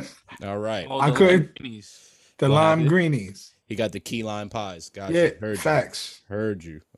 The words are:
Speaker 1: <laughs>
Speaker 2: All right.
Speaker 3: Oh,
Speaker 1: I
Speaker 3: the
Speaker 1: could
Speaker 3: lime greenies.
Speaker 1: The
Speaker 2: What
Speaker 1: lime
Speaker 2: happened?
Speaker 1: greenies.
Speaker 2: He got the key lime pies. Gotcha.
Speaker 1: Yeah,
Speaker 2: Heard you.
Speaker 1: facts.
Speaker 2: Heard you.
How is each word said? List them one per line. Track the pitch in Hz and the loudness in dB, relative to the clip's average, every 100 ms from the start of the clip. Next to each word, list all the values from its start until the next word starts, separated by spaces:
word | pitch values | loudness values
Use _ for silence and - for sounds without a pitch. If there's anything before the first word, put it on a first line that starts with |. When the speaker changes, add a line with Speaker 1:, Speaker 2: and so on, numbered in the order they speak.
| - - | -6 -8
Speaker 1:
<laughs> | _ - | _ -14
Speaker 2:
All | 101 101 | -10 -6
right. | 107 107 85 | -4 -6 -6
Speaker 3:
Oh, | 135 | 0
Speaker 1:
I | 139 | 2
Speaker 3:
the | 123 | 6
Speaker 1:
could | 185 180 | 6 6
Speaker 3:
lime | 147 - | 2 -6
greenies. | 135 110 - - - _ _ - | -16 -16 -20 -20 -20 _ _ -2
Speaker 1:
The | 139 | 2
Speaker 2:
What | 147 | 4
Speaker 1:
lime | 160 160 | 4 4
Speaker 2:
happened? | 151 | 4
Speaker 1:
greenies. | 180 170 135 95 98 - _ - | 2 2 0 -4 -14 -20 _ -10
Speaker 2:
He | 110 | -4
got | 110 | -4
the | 101 | -4
key | - 120 | -8 -8
lime | 110 104 104 | -6 -8 -8
pies. | 113 101 87 - | -8 -10 -12 -16
Gotcha. | 98 98 | -12 -4
Speaker 1:
Yeah, | 175 160 - | 2 2 0
Speaker 2:
Heard | 107 101 | -6 -4
you. | |
Speaker 1:
facts. | 160 147 - - - - - | 0 0 0 -6 -14 -16 -10
Speaker 2:
Heard | 104 110 98 | -6 -4 -6
you. | 82 78 - | -10 -18 -20